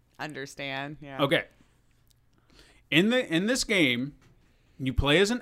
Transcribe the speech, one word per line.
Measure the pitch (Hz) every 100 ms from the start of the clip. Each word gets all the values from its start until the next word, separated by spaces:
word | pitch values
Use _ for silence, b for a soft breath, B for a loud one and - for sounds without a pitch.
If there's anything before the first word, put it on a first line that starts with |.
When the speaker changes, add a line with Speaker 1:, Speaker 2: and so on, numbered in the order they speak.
| _ -
Speaker 1:
Understand, | 151 139 135 - 139 135 143 147
yeah. | 143 135
Speaker 2:
Okay. | 139 160 - _ _ _ _ _ _ _ _ _ _ b b b -
In | 147 214
the, | 254 190
in | 165 208
this | 262
game, | - 196 139 120 139 - - _ _ _ _ -
you | 131
play | 127 139 165
as | 202
an | 247